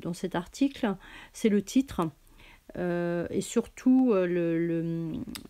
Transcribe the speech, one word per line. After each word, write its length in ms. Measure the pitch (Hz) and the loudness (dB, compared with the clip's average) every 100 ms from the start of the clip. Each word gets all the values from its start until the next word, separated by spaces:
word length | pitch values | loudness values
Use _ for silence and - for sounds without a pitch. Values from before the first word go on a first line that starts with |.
dans 120 | 170 | -6
cet 220 | 175 180 170 | -6 -4 -4
article, 600 | 175 - 277 - 220 190 - - - | -6 0 -2 0 -2 -2 -8 -20 -20
c'est 160 | - 226 | 0 2
le 140 | 202 | 2
titre, 400 | 196 262 269 - 160 - _ - - - - - | 2 0 0 0 -4 -4 _ -20 -20 -20 -12 -6
euh, 500 | 180 175 175 170 - | -2 -2 -2 -2 -2
et 100 | - | -4
surtout, 720 | - 233 - - 262 254 254 | -2 -2 -2 0 4 6 6
euh, 160 | 190 180 | 4 2
le, 400 | 175 170 165 170 | 2 0 0 0
le, 460 | 165 165 165 165 - - - - | -2 -2 -4 -4 -6 -8 -12 -10